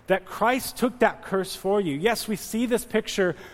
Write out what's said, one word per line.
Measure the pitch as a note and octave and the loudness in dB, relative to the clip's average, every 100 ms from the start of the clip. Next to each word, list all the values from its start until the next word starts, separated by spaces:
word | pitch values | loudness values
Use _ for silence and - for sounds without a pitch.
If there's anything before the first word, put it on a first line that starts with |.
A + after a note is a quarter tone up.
| - | 0
that | F#3+ | 0
Christ | - - A3 C4 - - | -2 0 2 2 -2 -2
took | B3 B3 | -2 4
that | A3 - | 2 2
curse | - F#3+ F3+ - | -2 -2 -2 -4
for | F#3+ G#3 | 0 2
you. | F3+ C#3+ | 2 2
Yes, | G#3 A3 - | 0 0 -2
we | G3+ | -6
see | - A3 A#3+ | -4 -2 0
this | A#3 | 0
picture | - G#3+ - - F3+ - - | 0 -2 -2 0 0 0 -10